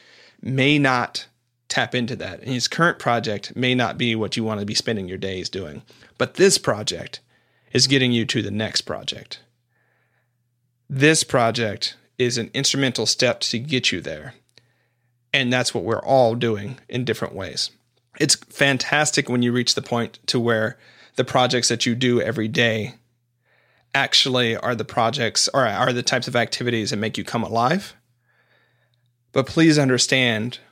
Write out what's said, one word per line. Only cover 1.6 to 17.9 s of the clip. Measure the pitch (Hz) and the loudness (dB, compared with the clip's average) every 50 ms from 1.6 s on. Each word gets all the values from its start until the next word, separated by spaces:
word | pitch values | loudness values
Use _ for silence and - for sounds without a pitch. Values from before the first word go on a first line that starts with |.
| _ - | _ -4
tap | - 139 120 - - | -2 -2 -2 -2 -2
into | 127 120 110 127 | -4 -4 -4 -6
that. | - - 92 87 - | -8 -10 -10 -12 -12
And | - - | -8 -6
his | 131 123 - - | -4 -4 -4 -4
current | - - 165 170 - - | 0 2 2 2 2 0
project | - 127 117 117 117 113 104 101 - - - | 0 0 0 0 0 -2 -4 -6 -8 -10 -6
may | 120 127 127 127 | -2 0 0 2
not | 123 120 95 - - | 2 0 0 -2 -2
be | 120 120 113 | -2 0 0
what | 110 107 95 - | -2 -2 -4 -4
you | 120 110 | -4 -2
want | 110 107 101 | -2 -4 -4
to | 101 | -4
be | 101 104 | -4 -4
spending | - - 127 113 101 95 90 | -4 -2 -2 -4 -4 -4 -8
your | 95 95 | -8 -8
days | 98 95 92 92 87 - | -6 -6 -6 -8 -8 -8
doing. | - 95 92 76 71 67 - - - - - - _ - | -8 -10 -10 -10 -12 -16 -18 -20 -20 -20 -20 -14 _ -4
But | 123 123 - | -4 -4 2
this | - 180 196 185 - | 4 4 4 4 2
project | - 143 113 104 110 - 85 80 67 - - - _ _ _ _ _ _ _ _ _ _ | 0 -2 -2 -2 -4 -6 -6 -8 -10 -12 -16 -18 _ _ _ _ _ _ _ _ _ _
is | - 127 120 127 | 0 2 4 4
getting | 139 135 131 123 | 4 4 4 4
you | 120 117 110 | 2 2 0
to | - - 113 | 0 -2 -2
the | 107 101 | -4 -2
next | 101 107 110 - - - | -4 -4 -4 -4 -4 -6
project. | - - - - - - - - 110 - - - _ _ _ _ _ _ _ _ _ _ _ _ _ _ _ _ _ _ _ _ _ _ _ _ _ _ _ _ _ - | -6 -6 -8 -8 -8 -10 -10 -10 -14 -16 -18 -20 _ _ _ _ _ _ _ _ _ _ _ _ _ _ _ _ _ _ _ _ _ _ _ _ _ _ _ _ _ -8
This | 143 131 143 151 160 156 - | 0 4 4 6 6 4 2
project | - - 131 117 113 104 113 117 104 98 - - - - - _ _ _ | 2 2 4 4 4 2 0 -2 -2 -2 -4 -6 -8 -8 -12 _ _ _
is | - 127 120 120 117 | -2 0 0 0 -2
an | 110 - - | -4 -4 -4
instrumental | 127 139 - - 139 139 131 120 - 110 | -2 -2 0 0 2 0 0 0 0 -2
step | - - - 127 120 113 - | 0 2 2 2 2 2 0
to | - - - 113 | -4 -4 -4 -4
get | 127 151 147 127 120 - | -4 -2 -2 -2 0 -2
you | 95 87 | -2 -4
there. | 73 - 78 76 76 - - _ _ _ _ _ _ _ _ _ _ _ _ _ _ _ _ _ _ _ | -6 -8 -10 -10 -12 -16 -18 _ _ _ _ _ _ _ _ _ _ _ _ _ _ _ _ _ _ _
And | - 139 131 120 | -2 0 2 2
that's | 127 127 123 - - | 2 2 0 0 -2
what | 110 | -4
we're | 87 107 113 - | -2 -2 -2 -2
all | - - 135 131 127 113 117 | 0 2 4 6 6 4 2
doing | 120 120 117 110 101 101 113 127 - _ - | 0 0 0 -2 -2 -4 -8 -12 -14 _ -8
in | - 123 127 | -6 -4 -2
different | 117 107 - - - - | -2 -2 -4 -4 -8 -8
ways. | 92 95 82 - - - - - _ _ _ | -10 -10 -8 -6 -6 -6 -6 -8 _ _ _